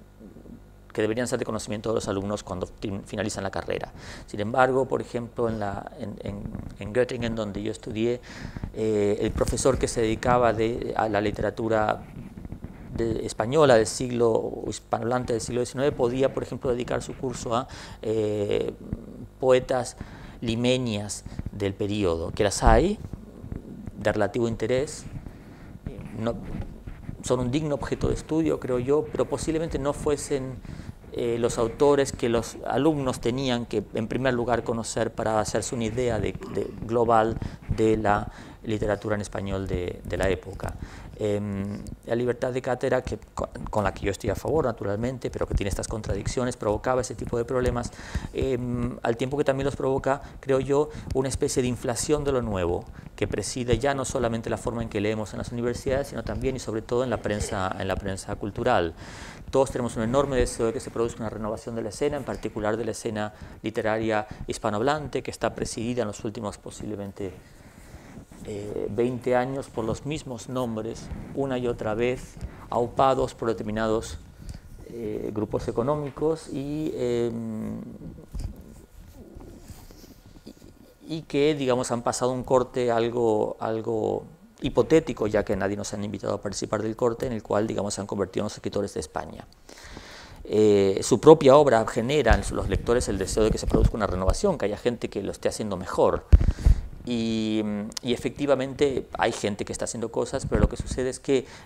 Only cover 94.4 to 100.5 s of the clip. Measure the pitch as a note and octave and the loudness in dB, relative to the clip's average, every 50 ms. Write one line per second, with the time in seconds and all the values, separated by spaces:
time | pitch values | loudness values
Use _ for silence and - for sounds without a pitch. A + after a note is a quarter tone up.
94.4 | - G3+ E3 B2 - G2+ G#2 - - B2 A#2+ A2+ - A2 - G#2 G2 - - - | 2 2 2 2 0 -2 -2 0 0 -2 0 0 -4 -4 -4 -4 -4 -4 -6 -2
95.4 | - G#2+ - - A2+ G#2 G2 F2 F#2 - - - C3+ G2+ E2 - - - - - | -2 -2 -2 -2 -2 -2 -2 -4 -4 -2 2 4 4 4 4 2 8 8 8 8
96.4 | - - - - - - - - - - - - - A#2+ B2 A#2 A2+ A2+ A2+ A2 | 8 4 2 4 6 6 6 6 4 -4 -12 -12 -6 -4 -2 0 0 2 2 2
97.4 | A2 A2 G#2+ A2 G#2+ G#2 G#2 G#2 G#2 A2+ - - - A#2+ A#2 - - C#3+ - - | 2 2 2 2 0 0 -2 -4 -6 -6 -8 -6 -2 -2 -2 -2 -2 -6 -4 -2
98.4 | C#3+ C#3 C#3 C3 C3 C#3 C3 B2 D3 C#3 B2+ - - - - - F2 A#2 A#2 - | 2 2 2 2 2 -4 0 0 0 2 2 -2 -4 -6 -2 0 0 0 2 0
99.4 | - G2+ G2+ - A2 - - - G#2+ - - A#2 A2+ A2 - C3 B2 - - C3+ | -2 -2 -2 -2 -4 -6 -4 -6 -6 -6 -4 -6 -6 -4 -2 -2 -2 -2 -4 -6
100.4 | - - | -4 0